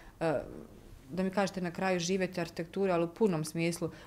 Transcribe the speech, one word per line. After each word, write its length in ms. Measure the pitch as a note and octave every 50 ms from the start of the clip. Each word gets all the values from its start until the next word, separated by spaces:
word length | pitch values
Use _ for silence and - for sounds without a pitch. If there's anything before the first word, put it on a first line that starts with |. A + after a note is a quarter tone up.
| - - - -
e, 120 | D#3+ E3 C#3+ A#2+ - - C2 D2+ - - - - - - - - - -
da 120 | - F3+ F#3
mi 80 | F#3+
kažete 300 | F#3+ G#3 G3 F3+ - F#3
na 100 | F3+ F3
kraju 300 | E3+ - F#3+ F#3+ F#3 F3+
živjeti 400 | E3 E3+ F#3+ F#3+ F#3 F3 F#3 F3
arhitekturu, 520 | E3+ E3+ - - E3 - - F#3+ G3 G3 F3
ali 120 | E3+ E3+
u 40 | E3+
punom 360 | - - A3+ G3+ F3 D#3 D#3
smislu, 460 | D#3+ - E3 E3 E3+ E3+ - E3+ D#3 - - -